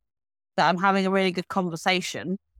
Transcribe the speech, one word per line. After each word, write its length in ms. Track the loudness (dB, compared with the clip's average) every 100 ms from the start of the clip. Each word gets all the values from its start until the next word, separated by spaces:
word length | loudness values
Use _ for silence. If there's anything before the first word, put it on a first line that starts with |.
| _ _ _ _ _ 0
that 120 | 2
I'm 100 | 2
having 260 | 2 2 2
a 40 |
really 200 | 2 0
good 160 | -2 -4
conversation 920 | -4 -4 -2 0 0 -2 -8 -8 -8 _